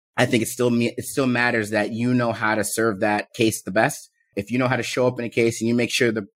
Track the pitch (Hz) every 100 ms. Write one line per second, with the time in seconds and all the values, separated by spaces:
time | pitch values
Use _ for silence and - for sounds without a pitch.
0 | _ - 127 127 107 - 123 120 120 -
1 | 120 - 131 120 123 117 104 107 104 113
2 | 120 127 120 107 107 107 101 - 113 98
3 | 107 104 - - 113 - - 98 127 -
4 | - _ _ - 101 123 127 127 113 -
5 | 127 123 120 127 117 113 113 120 117 -
6 | 120 110 98